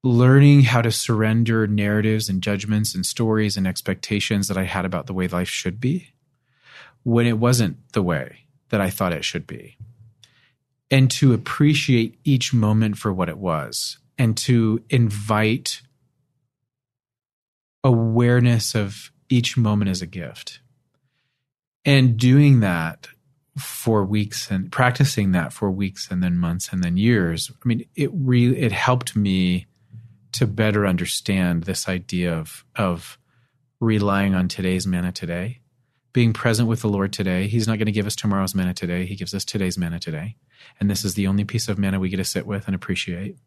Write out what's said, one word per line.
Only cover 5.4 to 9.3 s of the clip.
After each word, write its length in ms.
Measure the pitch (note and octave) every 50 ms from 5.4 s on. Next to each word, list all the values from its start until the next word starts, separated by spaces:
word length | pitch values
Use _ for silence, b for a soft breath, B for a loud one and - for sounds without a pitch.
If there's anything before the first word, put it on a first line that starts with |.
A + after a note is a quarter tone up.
| F2+ -
should 300 | - - - F#2 E2+ A2
be 320 | B2+ B2+ D#3 F#3 - _ _ _ _ _ _ _ B B B B B B B B B B B B _
when 220 | A2+ A#2 A#2+ A#2
it 120 | A#2+ A2+
wasn't 400 | G#2+ A#2 A#2+ C3 A#2+ A2+ F2 C2+ - _ _ -
the 80 | A2 F#2
way 420 | F2 E2 C#2+ B1+ A#1+ - - _ _ _ _ _ _
that 120 | - G#2
I 80 | G2 F#2
thought 240 | - - G2 F2+ E2+
it 100 | D2 -
should 220 | -